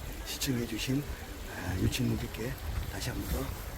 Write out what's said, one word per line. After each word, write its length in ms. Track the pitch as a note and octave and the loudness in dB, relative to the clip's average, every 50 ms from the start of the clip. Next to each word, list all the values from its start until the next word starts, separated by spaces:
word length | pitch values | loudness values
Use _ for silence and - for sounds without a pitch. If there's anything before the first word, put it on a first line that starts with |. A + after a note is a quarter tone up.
| - - - - - | -4 -6 -6 -6 -4
시청해주신, 760 | - - - - C#3+ B2+ A#2+ A#2+ A2+ A2 G2+ - C3 C3 C#3+ C#3+ - - - - - - - - - | -4 -2 0 2 2 4 2 2 0 0 -2 2 2 2 2 2 0 -4 -6 -6 -8 -8 -8 -6 -6
아, 240 | - - F2+ F2+ F2+ F#2 | -6 -4 -2 0 2 4
유치님들께 720 | G#2+ A2+ - - A#2+ A#2 A2+ G#2 - - - - A2 C3 C3+ - - - - - - - | 4 4 6 4 4 4 4 2 0 -2 -2 -2 -2 -2 -2 -2 -2 -2 0 0 -2 -2
다시 180 | - - - B2+ | -2 -2 -2 -2
한번 180 | A2+ - - - | -2 -2 0 0
더 80 | - C3 C3+ C#3 - - - - - | 0 0 0 -2 -2 -4 -6 -6 -4